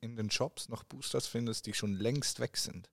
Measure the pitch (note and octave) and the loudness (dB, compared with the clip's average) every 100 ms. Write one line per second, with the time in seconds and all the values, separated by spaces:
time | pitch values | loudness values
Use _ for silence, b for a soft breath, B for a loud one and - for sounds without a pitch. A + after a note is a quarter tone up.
0 | A2+ A#2 G#2+ - C3+ - - A2+ - C3+ | -6 -2 2 2 2 -2 -8 -8 -8 -8
1 | - - - A#2 A#2 A2 - G#2 G#2 G2 | -2 0 0 0 0 0 -2 0 2 2
2 | G#2+ C#3 - - A#2 - - F2+ - | 4 4 2 0 0 0 -2 -4 -12